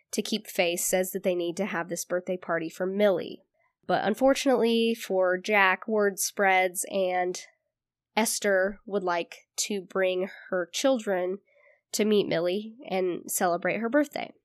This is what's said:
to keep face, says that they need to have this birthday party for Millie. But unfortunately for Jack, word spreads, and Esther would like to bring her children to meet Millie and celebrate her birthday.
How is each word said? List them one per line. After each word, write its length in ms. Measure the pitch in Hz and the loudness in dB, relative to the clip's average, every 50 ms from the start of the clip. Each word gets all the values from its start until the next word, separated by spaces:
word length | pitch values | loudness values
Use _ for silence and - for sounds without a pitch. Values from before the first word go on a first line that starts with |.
| _ - | _ -10
to 100 | - 220 | -6 -6
keep 240 | 208 - 220 208 - | -4 -2 -4 -6 -6
face, 400 | - - - 180 170 175 175 - | -6 -2 0 0 0 0 -2 -2
says 260 | - 196 185 185 185 | 0 0 0 0 0
that 120 | - 190 - | -2 -4 -2
they 100 | 190 180 | 0 0
need 240 | 175 170 175 165 185 | 0 -2 -4 -2 -4
to 80 | 196 | -4
have 240 | 190 180 170 175 185 | -4 -4 -6 -6 -6
this 160 | 170 - - | -8 -8 -6
birthday 320 | - 180 180 180 - 185 185 | -4 -4 -4 -2 -4 -6 -6
party 320 | - - 170 165 165 165 | -4 -4 -4 -2 -4 -6
for 160 | - - 185 | -6 -4 -4
Millie. 560 | 185 190 202 208 202 180 160 - - - - _ _ _ _ _ _ _ _ _ - | -2 0 2 4 4 4 2 -2 -6 -10 -16 _ _ _ _ _ _ _ _ _ -2
But 160 | 180 - - | 0 0 2
unfortunately 920 | 196 214 - 262 269 269 - - 277 254 208 - 233 226 226 226 226 226 | 0 0 2 4 4 4 4 2 2 2 4 4 4 4 4 2 2 0
for 460 | 226 - - 190 185 185 180 180 185 | -2 -4 -2 0 2 2 2 0 0
Jack, 480 | 185 214 214 202 196 185 185 - - - | 0 2 4 4 4 4 4 0 -2 -2
word 320 | 220 214 202 202 190 - | 0 2 2 2 2 0
spreads, 680 | - - - - 202 190 190 185 185 185 180 190 - - | -6 -4 0 2 2 4 4 4 2 2 0 -4 -8 -4
and 500 | - 196 190 180 180 180 180 180 180 - - - _ _ _ _ _ _ _ _ _ _ _ _ - | -2 0 0 0 0 0 0 -2 -2 -6 -10 -16 _ _ _ _ _ _ _ _ _ _ _ _ -2
Esther 640 | 214 220 - - - - 208 190 185 190 202 202 - - | 0 0 0 0 -2 0 2 2 2 2 0 -2 -6 -10
would 180 | 220 190 202 185 | -4 -4 -2 0
like 340 | 180 175 170 170 - - - _ _ - | 0 -2 -2 -2 -6 -10 -20 _ _ -8
to 260 | - - - 208 196 | -6 -4 -4 -4 -6
bring 480 | 175 - - 190 185 185 185 180 190 196 - - - - | -6 -4 -2 0 0 2 2 0 -2 -4 -6 -12 -10 -4
her 200 | 190 180 170 - | -4 -4 -4 -4
children 680 | - - - 269 269 233 214 208 190 180 180 185 190 196 _ _ _ _ _ _ _ _ _ _ - | -4 0 2 2 2 2 0 -2 -2 0 0 -2 -4 -6 _ _ _ _ _ _ _ _ _ _ -2
to 120 | - 208 | 0 2
meet 220 | 214 214 202 - - | 4 4 4 4 2
Millie 480 | - 165 170 180 180 208 214 226 220 254 294 - | 0 0 0 0 -2 -2 -6 -8 -14 -14 -10 -6
and 360 | 190 190 185 180 165 - - - | -4 -2 -2 -2 -2 -4 -6 -6
celebrate 500 | - - 196 180 170 180 185 180 - 208 | -4 -2 0 0 0 0 -2 -2 -2 -2
her 100 | 226 233 | -2 0
birthday. 420 | 254 294 285 294 - - - - - _ _ | 2 2 2 2 -2 -8 -8 -10 -12 _ _